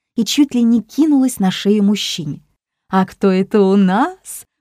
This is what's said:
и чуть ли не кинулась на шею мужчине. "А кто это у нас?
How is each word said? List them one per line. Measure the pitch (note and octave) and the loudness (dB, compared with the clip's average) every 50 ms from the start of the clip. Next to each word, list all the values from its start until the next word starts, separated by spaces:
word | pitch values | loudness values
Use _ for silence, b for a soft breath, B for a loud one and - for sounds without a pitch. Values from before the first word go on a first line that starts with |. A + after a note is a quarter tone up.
| _ _ - | _ _ -6
и | A#3 A3 | -4 -4
чуть | - - C#4+ D4 C4+ - | -2 2 0 0 2 2
ли | A#3+ | 0
не | A#3 A3+ A#3 A#3 | 2 2 2 0
кинулась | - _ - - D#4 D#4 D4 C4+ C4 B3+ - - | -2 _ -2 0 2 2 2 2 2 0 -2 -2
на | G3 F#3 | -2 -2
шею | - - - G3 G#3 G#3+ G3+ | -2 -2 0 0 2 2 2
мужчине. | G3+ G#3 G3 - - - - D#3 D3+ - - _ _ _ _ _ _ _ _ _ - | 0 0 -2 -4 -8 -8 -8 -10 -10 -12 -14 _ _ _ _ _ _ _ _ _ -4
"А | - F#3+ F#3 | -2 -2 -2
кто | - - - - G3 | -2 -4 -2 -2 0
это | F#3 F#3 G3 F#3+ - G#3+ | 0 0 -2 0 0 2
у | G3 F#3+ G3 | 2 2 2
нас? | G3+ G3 F#3 F#3 G#3+ C#4+ F4+ F#4 _ - - - - - _ _ _ | 2 2 2 2 0 -2 -2 -4 _ -18 -20 -18 -18 -20 _ _ _